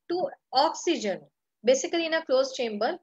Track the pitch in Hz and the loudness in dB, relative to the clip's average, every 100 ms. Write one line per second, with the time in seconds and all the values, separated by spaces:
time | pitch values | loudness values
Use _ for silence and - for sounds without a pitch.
0 | - 349 294 - _ 254 311 - 370 285 | -6 -4 -4 -6 _ 2 2 2 -2 -2
1 | 208 170 - _ _ _ 214 269 339 339 | -2 -6 -10 _ _ _ 2 2 2 -4
2 | 330 320 320 262 269 - 233 208 233 339 | -2 -2 0 0 0 -2 -6 -2 -4 -4